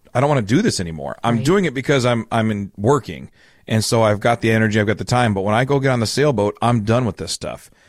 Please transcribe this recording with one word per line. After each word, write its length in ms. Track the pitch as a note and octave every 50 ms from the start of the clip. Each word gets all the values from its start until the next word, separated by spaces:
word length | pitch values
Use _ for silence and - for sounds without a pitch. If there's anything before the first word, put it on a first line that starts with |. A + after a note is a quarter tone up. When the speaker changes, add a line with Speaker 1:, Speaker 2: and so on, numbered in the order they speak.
| _ _ -
Speaker 1:
I 60 | A#2+
don't 100 | C3+ D3
wanna 140 | D3 C3+ G#2+
do 180 | F#2+ A#2+ E3
this 180 | A3+ A3+ - -
anymore. 380 | F#2 E2 E2 D2+ C#2 C2+ - - -
I'm 140 | A2+ A#2 A2+
Speaker 2:
Right. 80 | A2
Speaker 1:
doing 200 | D3 F#3 G#3 F#3
it 80 | D#3 B2
because 320 | C3+ B2 - C#3+ C3+ A#2
I'm, 220 | B2 A#2+ A#2 G#2+ -
I'm 200 | - A2+ A2 A2
in 200 | G#2+ G2+ G2+ F#2+ - -
working. 540 | G2+ A#2+ C#3+ C3+ - - D#2+ B1+ - - _ _ _ _ _ _ _ -
And 180 | A#2 A2 G#2
so 160 | - B2 A2+
I've 180 | A2+ G#2+ G#2 G2+
got 220 | - A#2+ A#2 -
the 100 | - A2+
energy, 280 | A2+ A2 A2 G#2+ G#2 A2
I've 80 | G#2 G#2+
got 100 | G2+ -
the 60 | F#2+
time. 320 | - B2+ B2 B2 A2+ G2+
But 60 | F#2+
when 120 | F#2 G#2 G#2+
I 100 | A#2 C3+
go 160 | C3 C#3+ C#3
get 120 | C3+ C3+
on 80 | B2+ A#2+
the 80 | A2 G2+
sailboat, 500 | - C3 C#3+ D3+ C3+ G#2 G2+ G#2 - -
I'm 240 | A2 A#2+ A#2+ A#2 G2+
done 220 | A2 A2+ B2 B2+
with 120 | G#2+ F2 -
this 140 | - E2+
stuff." 380 | - - - - A#1 - - - _ _ _